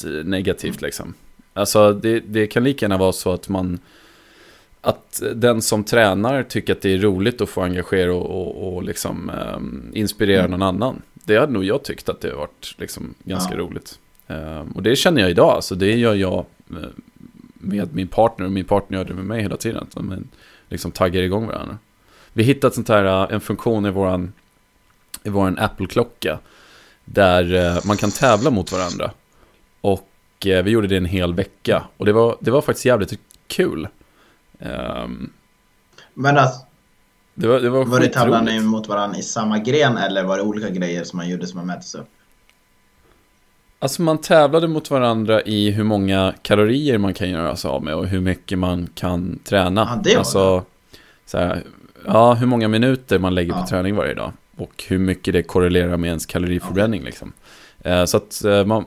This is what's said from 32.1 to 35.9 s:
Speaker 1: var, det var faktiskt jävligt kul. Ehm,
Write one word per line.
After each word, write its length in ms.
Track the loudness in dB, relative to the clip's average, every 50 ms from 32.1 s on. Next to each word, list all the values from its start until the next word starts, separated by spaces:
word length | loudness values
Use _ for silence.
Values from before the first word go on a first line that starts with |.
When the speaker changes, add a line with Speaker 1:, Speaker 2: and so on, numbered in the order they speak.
Speaker 1:
var, 240 | 4 4 4 4 2 0
det 100 | 0 2
var 120 | 2 2
faktiskt 220 | 2 0 -4 0 2
jävligt 320 | 2 2 2 0 -4 -6 -12 _ _ -20 _ _
kul. 420 | -6 -2 -2 -2 -2 -2 -6 -8 -10 -14 _ _ _ _ _ _ _ _ _ _ _ _ _
Ehm, 720 | -12 -10 -8 -8 -8 -8 -8 -8 -8 -10 -10 -12 -12 -14 -16 _ _ _ _ _ _ _ _ _ _ _